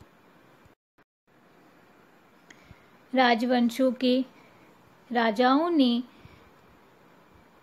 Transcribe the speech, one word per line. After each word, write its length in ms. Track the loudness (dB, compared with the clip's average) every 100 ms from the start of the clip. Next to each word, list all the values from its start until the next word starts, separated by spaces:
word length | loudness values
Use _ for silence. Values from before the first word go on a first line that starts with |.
| -20 _ _ _ _ _ _ _ _ _ _ _ _ _ _ _ -20 _ _ -20 -20 _ _ _ _ -20 -20 -20 -20 _ _
राजवंशों 800 | 0 2 2 0 0 0 0 -2
के 280 | 0 0 0 -4 -12 -20 -20 -20 _ _ _ -8
राजाओं 600 | -4 -2 0 0 2 0
ने 340 | 0 0 0 -6 -16 -20 -20 -20 _ _ -20 _ _ _ -20 _ -20 _ _